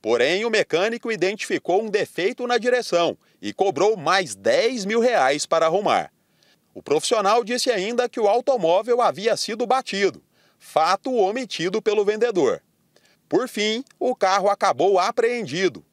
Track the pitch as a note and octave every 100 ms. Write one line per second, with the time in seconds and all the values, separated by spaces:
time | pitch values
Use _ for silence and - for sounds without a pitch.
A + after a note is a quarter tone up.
0 | G#2+ A#2 B2+ F#3 A#3 A3 E3 D#3 G#3 A3+
1 | A#3+ G#3+ F3+ G3+ - F#3 - F3+ A3+ G3+
2 | E3 - F3+ B3+ B3 A#3 A#3 B3 A3+ F3
3 | E3+ - _ _ G#2 - G3 C#3 G3 G#3+
4 | D3 F#3+ D#3+ G2 G2+ C3+ A3 B3+ G3 A3+
5 | A#3+ A3 C3 D3 - E3 D#3+ F3+ G3 G#2
6 | D2+ _ _ _ _ _ _ - - D3+
7 | - A3+ G3 A3+ G#3+ B3 C4 A3 F#3+ A#3+
8 | B3 - G#3 A3+ B3 B3+ E3 F3+ A3 A#3+
9 | A3 C#3+ G#3+ G#3 - A#3 A#3 C4 - G3
10 | G3 - _ _ _ _ - - D#3+ G3
11 | - B3+ F#3+ A3+ B3 - E3 G#3 G#3+ G#3+
12 | G3+ G#3+ A#3+ G3 C3 E2+ _ _ _ _
13 | _ _ _ E3+ B3 - G#3 A3 C4+ _
14 | B3 B3 F#3+ G3 G3 G3+ G3 B2+ F3 F#3+
15 | F#3+ A#3+ A3+ A#3+ F3+ D3 F#3+ A#2+ _